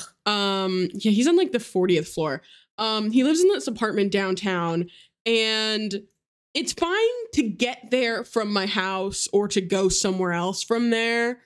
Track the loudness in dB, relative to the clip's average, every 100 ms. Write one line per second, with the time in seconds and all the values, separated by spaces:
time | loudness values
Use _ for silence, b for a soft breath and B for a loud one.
0 | -6 _ -2 0 0 0 0 0 -2 0
1 | 2 4 4 4 4 -2 -2 0 2 2
2 | 0 -4 -4 -6 b b b -4 -2 0
3 | 2 2 4 4 4 2 -2 -2 -2 0
4 | 2 0 0 -2 -2 -2 0 -2 -4 B
5 | B _ 0 2 2 0 0 -2 -4 -6
6 | -10 _ _ _ _ -6 -4 -2 -2 2
7 | 0 -2 -4 -2 -2 -2 -4 -4 -4 0
8 | 0 -2 -4 -4 -2 -2 0 -2 -2 -2
9 | -4 -4 0 0 2 -2 0 0 2 2
10 | 0 0 0 0 -2 -4 -2 0 2 2
11 | 0 0 -2 -4